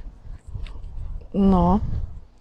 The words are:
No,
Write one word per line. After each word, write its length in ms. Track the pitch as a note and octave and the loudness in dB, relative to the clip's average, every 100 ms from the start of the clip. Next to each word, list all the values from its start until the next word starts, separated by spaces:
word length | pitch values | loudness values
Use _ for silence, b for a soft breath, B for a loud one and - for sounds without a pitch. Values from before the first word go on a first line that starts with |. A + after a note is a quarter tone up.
| B - - - - - - - - - - - - | B -14 -16 -16 -12 -10 -10 -10 -10 -10 -8 -10 -6
No, 460 | F#3+ G3 F#3 F3 G3 B B B B - _ | 2 6 6 6 4 B B B B -16 _